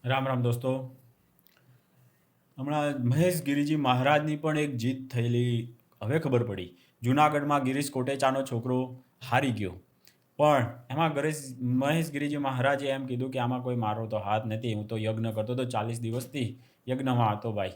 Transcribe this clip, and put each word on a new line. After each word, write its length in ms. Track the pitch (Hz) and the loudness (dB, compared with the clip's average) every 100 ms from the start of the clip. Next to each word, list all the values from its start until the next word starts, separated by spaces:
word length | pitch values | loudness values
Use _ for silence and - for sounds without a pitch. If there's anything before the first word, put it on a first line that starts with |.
રામ 220 | 123 135 135 | 0 0 0
રામ 160 | 127 | 0
દોસ્તો. 540 | 120 120 131 131 131 - _ _ _ _ _ _ _ _ _ _ _ _ _ _ _ - | 0 0 -2 -4 -8 -16 _ _ _ _ _ _ _ _ _ _ _ _ _ _ _ -8
હમણાં 340 | 135 151 147 135 | -2 0 0 0
મહેશ 380 | 120 139 175 165 | 2 4 4 2
ગિરિજી 340 | 139 143 147 156 | 0 0 2 2
મહારાજની 600 | 135 127 131 151 151 151 | 4 4 4 4 2 -2
પણ 220 | 156 151 | 0 0
એક 180 | 147 123 | 0 0
જીત 340 | 120 131 - | -2 -2 -4
થયેલી 640 | 123 120 120 123 120 120 - _ _ | -2 0 2 2 0 -4 -14 _ _
હવે 160 | 107 151 | -2 0
ખબર 240 | 147 123 | 2 2
પડી. 340 | 110 95 87 - _ _ | 2 -4 -8 -14 _ _
જૂનાગઢમાં 640 | 117 139 151 147 143 143 | 2 6 6 4 2 2
ગિરીશ 260 | 131 135 143 | 2 0 -2
કોટેચાનો 520 | 135 127 139 135 135 | -2 -2 2 2 2
છોકરો 640 | 131 117 123 127 127 123 _ _ - | -2 -4 0 0 -2 -8 _ _ 0
હારી 200 | 123 139 | 2 2
ગયો, 200 | 107 98 87 _ _ _ _ _ - | -2 -6 -8 _ _ _ _ _ 2
પણ 280 | 151 143 117 - - | 4 6 2 -4 -8
એમાં 240 | 139 165 | -2 0
ગિરીશ, 420 | 139 151 151 135 127 | 0 -2 -4 -10 -6
મહેશ 480 | 123 123 139 165 160 | 0 0 2 0 0
ગિરિજી 260 | 143 147 147 | -2 -4 -2
મહારાજે 500 | 139 127 131 139 139 | -2 0 2 2 0
એમ 200 | 135 127 | -4 -4
કીધું 240 | 123 131 | -4 -2
કે 80 | 131 | -2
"આમાં 240 | 120 127 | -2 -2
કોઈ 140 | 127 123 | -2 -2
મારો 300 | 107 107 113 | -2 -2 -4
તો 120 | 110 | -4
હાથ 280 | 101 110 110 | 0 0 0
નથી, 280 | 110 120 | -4 -2
હું 120 | 104 104 | -4 -4
તો 100 | 113 | -4
યજ્ઞ 300 | 110 110 113 | -2 -2 -2
કરતો 280 | 107 110 | -2 -2
તો, 100 | 123 | -2
ચાલીસ 360 | 123 117 113 117 | -2 -2 -4 -4
દિવસથી 600 | 117 117 123 147 110 - _ _ - | -4 -6 -6 -6 -6 -6 _ _ -6
યજ્ઞમાં 500 | 127 135 123 113 104 | -4 0 2 2 0
હતો 140 | 117 | -4
ભાઈ." 180 | 104 92 | -4 -4